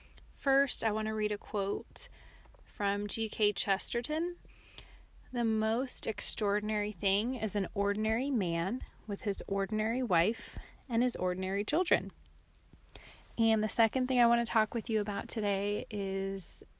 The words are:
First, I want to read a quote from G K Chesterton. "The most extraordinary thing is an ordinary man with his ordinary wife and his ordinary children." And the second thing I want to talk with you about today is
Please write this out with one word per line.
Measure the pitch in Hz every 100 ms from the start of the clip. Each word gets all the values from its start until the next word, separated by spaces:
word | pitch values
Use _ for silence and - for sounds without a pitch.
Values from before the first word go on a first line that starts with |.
| - - - -
First, | 277 269 277 -
I | 233
want | 214 214
to |
read | 220 208
a | 208
quote | - 208 196 214 - - - - - - - -
from | - - 202 202 208
G | 220 220
K | - 208
Chesterton. | 202 226 190 - 240 247 311 349 349 - - - - - - - - -
"The | 247 226
most | 220 220 226 262 - 208
extraordinary | - - - 208 202 208 214 208
thing | 214 202 196 226 254
is | 220 208
an | 196 -
ordinary | 202 202 214 220 277
man | 254 180 165 175 254 - - -
with | 202
his | 214 196 -
ordinary | 196 196 214 214 247
wife | 240 170 180 233 - - - - -
and | 233
his | 254 -
ordinary | 185 180 190 196
children." | 214 311 359 - 185 - - - - - - - - - - - - -
And | 226 220
the | 214
second | - 220 262 254
thing | 254
I | 233
want | 233
to | 233
talk | 226 214
with | 240 -
you | 214
about | 208 202 -
today | - 208 196 202 208 -
is | 208 196 190 196 196 - - -